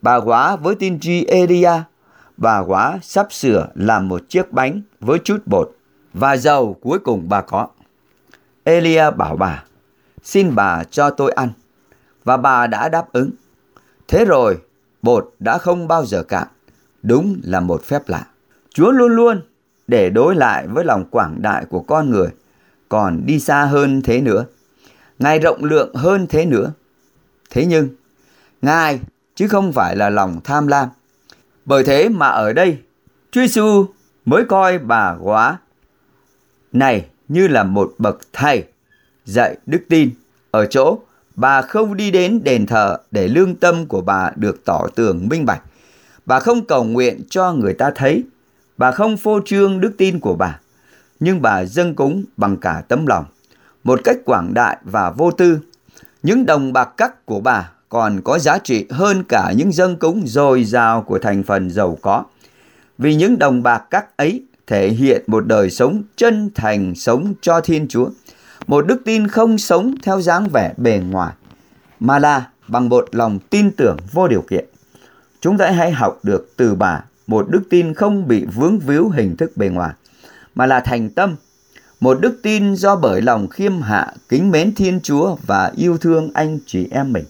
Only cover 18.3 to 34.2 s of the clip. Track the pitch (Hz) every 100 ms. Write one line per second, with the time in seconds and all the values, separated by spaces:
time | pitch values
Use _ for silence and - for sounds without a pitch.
18.3 | _ _ _ _ - 180 262 240 226 233
19.3 | 208 - _ _ _ - 117 92 101 143
20.3 | 185 127 92 73 120 170 107 90 120 90
21.3 | 78 104 76 - 90 85 156 147 110 87
22.3 | - _ _ _ _ _ 107 101 82 120
23.3 | 151 - 143 143 143 139 135 131 120 139
24.3 | 98 117 _ _ _ - _ _ _ 139
25.3 | 156 160 - 151 151 - 127 156 196 180
26.3 | 156 170 120 127 151 _ _ _ _ _
27.3 | _ _ 120 165 160 139 - _ _ _
28.3 | _ _ _ 131 160 160 139 - _ _
29.3 | - 208 208 196 131 90 95 104 104 98
30.3 | 85 - 147 147 143 127 - _ _ _
31.3 | - _ _ - 139 131 139 196 208 143
32.3 | 110 107 113 185 156 _ _ _ _ _
33.3 | 240 247 240 214 208 190 _ _ _